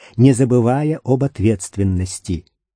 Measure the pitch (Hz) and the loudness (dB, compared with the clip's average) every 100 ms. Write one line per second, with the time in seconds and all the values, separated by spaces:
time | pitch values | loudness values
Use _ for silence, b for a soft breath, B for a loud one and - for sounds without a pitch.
0 | b b 131 117 131 123 117 135 151 - | b b 4 4 2 2 2 0 -2 -4
1 | - 131 139 - 104 104 - 101 98 92 | -2 -2 -2 -2 -2 -2 -6 -4 -2 -2
2 | 92 - - 85 - _ _ | -4 -8 -8 -10 -10 _ _